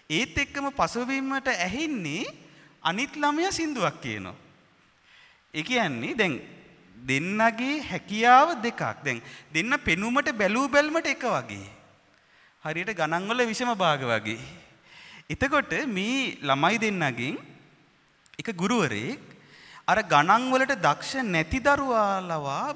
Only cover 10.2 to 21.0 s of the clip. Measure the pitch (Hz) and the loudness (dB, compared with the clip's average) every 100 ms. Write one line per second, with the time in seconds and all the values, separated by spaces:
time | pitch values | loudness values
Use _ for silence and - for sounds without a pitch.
10.2 | 294 226 190 226 277 285 302 330 330 - | 0 0 2 2 4 4 2 0 -2 -2
11.2 | 247 156 120 98 98 - - _ _ _ | 0 -2 -4 -12 -12 -20 -20 _ _ _
12.2 | _ _ _ _ 156 160 185 180 156 170 | _ _ _ _ -8 -6 -6 -2 0 0
13.2 | 196 247 233 220 240 214 175 143 127 110 | -2 0 0 0 -2 2 2 2 2 0
14.2 | 107 113 135 - - - - - - - | 0 -8 -10 -18 -20 -20 -20 -20 -20 -20
15.2 | - 165 269 285 - 170 285 190 208 269 | -10 -2 2 2 0 -2 -2 -2 -2 -2
16.2 | 226 - 143 135 165 226 220 190 143 120 | -2 -4 0 4 4 2 0 2 0 0
17.2 | 127 226 - - - _ _ _ _ _ | -4 -6 -12 -20 -20 _ _ _ _ _
18.2 | _ - - 175 196 240 143 104 139 277 | _ -12 -8 -2 0 2 2 0 -4 -8
19.2 | - - - - - - - 190 175 147 | -12 -20 -20 -20 -20 -8 0 2 6 6
20.2 | 165 220 254 254 262 247 156 151 | 6 4 4 2 2 2 2 2